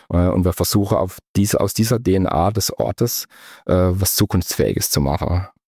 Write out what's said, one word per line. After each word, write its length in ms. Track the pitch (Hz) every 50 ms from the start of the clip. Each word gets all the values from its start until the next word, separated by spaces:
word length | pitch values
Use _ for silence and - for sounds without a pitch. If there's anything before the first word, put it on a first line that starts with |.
| - -
Äh, 180 | - 87 90 92
und 160 | - 95 87
wir 80 | 90 85
versuchen 440 | - - - - 107 101 101 110
auf 220 | - 92 92 - - - _ -
diese, 240 | - 101 101 - -
aus 140 | - 98 -
dieser 240 | - 110 110 127 113
D 160 | 127 92 95
N 120 | 95 92
A 240 | - - 73 85 98
des 220 | 110 104 - - -
Ortes, 500 | - 113 110 101 - 120 117 - - - - - - - - - - _
äh, 80 | - 90
was 420 | 92 90 92 90 95 95 - -
Zukunftsfähiges 720 | - 107 - - 92 82 - - - 69 52 50 - - -
zu 100 | - 76
machen. 460 | 71 69 73 - 76 - 85 92 92 - - _ _